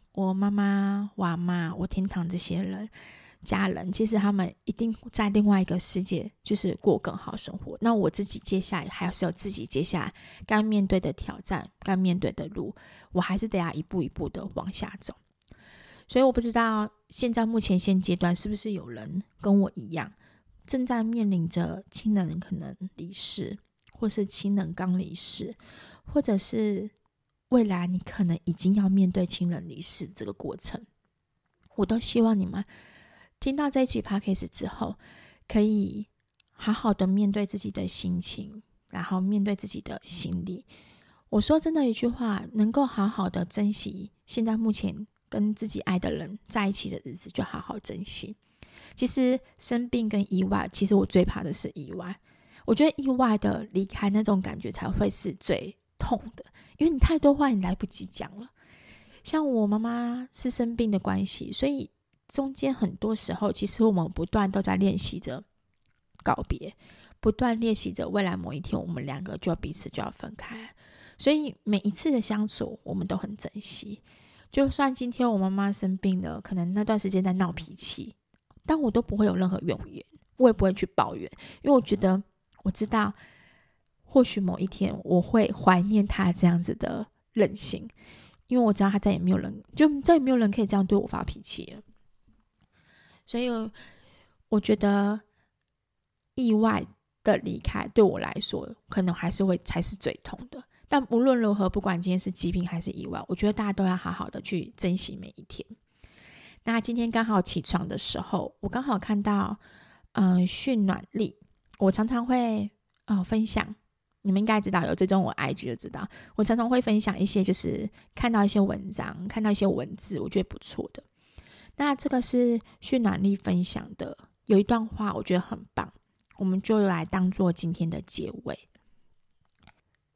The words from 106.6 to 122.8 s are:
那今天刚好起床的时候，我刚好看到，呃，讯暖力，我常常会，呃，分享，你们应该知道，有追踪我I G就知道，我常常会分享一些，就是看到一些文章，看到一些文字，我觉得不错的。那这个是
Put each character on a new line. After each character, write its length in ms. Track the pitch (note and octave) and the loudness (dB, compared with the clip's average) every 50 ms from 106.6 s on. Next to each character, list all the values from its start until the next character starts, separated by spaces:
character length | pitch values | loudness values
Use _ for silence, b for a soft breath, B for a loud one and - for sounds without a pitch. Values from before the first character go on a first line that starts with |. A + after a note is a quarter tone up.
| B | B
那 160 | A3+ A3+ A#3 | -2 0 0
今 160 | A3 - A#3 | 0 -2 -2
天 120 | A#3+ A#3 A#3 | -2 -2 0
刚 160 | A3+ A3+ A3+ | 0 0 2
好 160 | A3+ G#3+ F#3+ | 4 4 2
起 220 | F3+ - - F3 | 4 2 0 -2
床 240 | - - - F3 E3+ | -2 -2 -2 -2 -2
的 100 | - - | -4 -6
时 240 | - - - - - | -4 -4 -4 -4 -4
候， 360 | F3+ - - F3+ - - - - | -4 -4 -4 -4 -4 -4 -8 -8
我 100 | - G3 | -8 -4
刚 140 | F#3 A#3+ | -4 -4
好 160 | C4 C#4+ A3+ F#3+ | -2 -2 -2 -2
看 240 | - - G#3+ G3+ | 0 -2 -2 0
到， 340 | G3+ G#3+ G#3 G3+ F#3+ G3 G#3 B B B B B B B B B B B | 2 2 2 2 0 -2 -4 B B B B B B B B B B B
呃， 320 | - - G3 F#3 F3+ F3+ F3+ | 0 2 4 4 6 4 4
讯 400 | F#3 - - - C4+ B3+ A3 G3+ | 2 0 -2 -2 0 2 2 2
暖 200 | F#3+ F#3 - - - | 2 0 -2 -4 -8
力， 260 | - G#3+ G#3+ - - _ _ _ _ _ _ _ _ - | -4 -2 -2 -2 -4 _ _ _ _ _ _ _ _ 2
我 140 | G3+ F#3+ | 4 4
常 120 | F#3+ - G#3+ | 4 4 0
常 220 | A#3 C4 A#3 A#3+ | 0 0 -2 0
会， 420 | B3 B3+ B3 A#3+ A3+ A3 G#3+ G3+ G#3 _ _ _ _ _ _ _ | 2 2 2 2 0 0 -2 -4 -6 _ _ _ _ _ _ _
呃， 180 | - G#3+ G3 | 0 0 0
分 240 | F3+ - A3+ A3 A3 | 2 2 2 2 2
享， 300 | G#3+ - A3 - - G#3+ _ _ _ _ _ _ _ _ _ | 2 0 0 -2 -4 -8 _ _ _ _ _ _ _ _ _
你 100 | - G3+ | -2 0
们 80 | F#3 G3 | 2 2
应 40 | G#3+ | 4
该 160 | A3 A3 G#3+ | 4 2 2
知 120 | G#3 G3+ | 2 2
道， 120 | F#3+ F3 E3+ | 2 2 2
有 80 | D3+ E3 | 2 2
追 120 | - F#3 | 2 2
踪 160 | F#3 G3 F#3+ | 4 4 4
我 80 | F3+ A2+ | 4 2
I 220 | - - C#3 C3+ - | -2 -2 -4 -4 -4
G 120 | - - | -4 -6
就 100 | B2+ A#2 | -8 -8
知 120 | - - - | -8 -10 -12
道， 200 | - C#3 - - B B B B B | -10 -10 -10 -12 B B B B B
我 80 | - | 0
常 140 | G#3+ G#3 A3+ | 2 2 4
常 120 | A#3+ A3+ A#3+ | 2 2 2
会 120 | B3+ B3 | 2 2
分 200 | B3 A#3 G#3 G#3+ | 4 4 2 2
享 160 | G#3+ G#3 F#3 | 2 0 0
一 80 | - F#3+ | 0 0
些， 200 | G3 - G#3 F#3 | 2 2 2 2
就 80 | - | 2
是 360 | F#3 - - E3+ - - G#3+ G#3 b b b b b | 2 0 0 -2 -2 -4 -6 -8 b b b b b
看 160 | - B3 A#3+ | -2 -2 2
到 120 | A3+ G#3+ G3+ | 4 4 4
一 40 | G3+ | 4
些 100 | G3+ G#3 | 4 4
文 320 | G3 G#3 - G3+ G3 F#3+ | 4 2 0 -4 -6 -10
章， 380 | G3+ - - - - - F3+ G3+ | -8 -8 -8 -8 -8 -10 -10 -6
看 120 | - A3+ | -4 0
到 120 | G#3+ G#3+ | 2 2
一 20 | G#3 | 2
些 140 | - G3+ G3 | 4 2 2
文 260 | - - B2+ G3+ F#3+ | 2 0 -4 -8 -10
字， 240 | - - - G3 C#3 | -10 -8 -6 -6 -6
我 100 | - - | -6 -2
觉 140 | - G3 | -2 -2
得 60 | F#3 - | -2 -2
不 100 | - - | -8 -16
错 320 | - - - - - - | -14 -12 -8 -8 -8 -8
的。 80 | - - - _ _ B B B B B B B B B B B B | -10 -18 -20 _ _ B B B B B B B B B B B B
那 180 | - C#4 D4 C#4 | -2 0 0 0
这 160 | C4 - C#4+ | 0 -2 0
个 100 | C4+ B3+ | 0 0
是 400 | A#3+ - - B3 B3 A#3+ A#3 A3+ b b b b | 0 2 2 4 4 4 2 0 b b b b